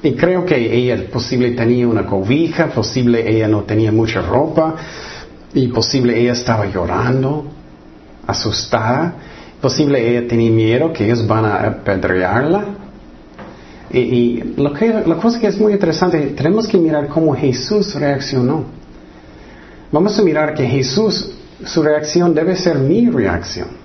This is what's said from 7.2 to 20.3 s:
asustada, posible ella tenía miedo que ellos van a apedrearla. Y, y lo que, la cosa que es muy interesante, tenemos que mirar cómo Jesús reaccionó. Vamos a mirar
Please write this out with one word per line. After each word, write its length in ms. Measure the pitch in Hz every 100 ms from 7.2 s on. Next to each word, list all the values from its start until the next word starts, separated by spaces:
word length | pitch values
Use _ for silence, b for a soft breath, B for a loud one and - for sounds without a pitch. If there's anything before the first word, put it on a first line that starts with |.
| 135 151 143 - - - - - - - -
asustada, 880 | 98 113 - - 117 110 131 175 - B B B B
posible 480 | 131 - 147 139 117
ella 180 | 120 120
tenía 240 | 117 113
miedo 420 | 113 110 123 160
que 120 | 165 107
ellos 220 | 117 107
van 180 | 110 107
a 100 | 101
apedrearla. 1080 | 110 - - 95 90 92 90 110 147 190 202 202 - - - - - - B B B B B
Y, 100 | 127
y 540 | 120 123 120 120 - -
lo 160 | 143
que, 160 | 143 226
la 260 | 220 165 165
cosa 240 | 233 233
que 80 | 208
es 120 | 196
muy 140 | 214
interesante, 460 | 202 175 156 180 165 143 -
tenemos 320 | 143 214 226
que 100 | 190
mirar 300 | 165 151 143
cómo 260 | 165 160
Jesús 600 | 131 143 117 - 208 196 -
reaccionó. 720 | 143 135 - 123 123 160 - - - B B B B B B B B B B
Vamos 280 | 147 196 -
a 20 |
mirar 320 | 190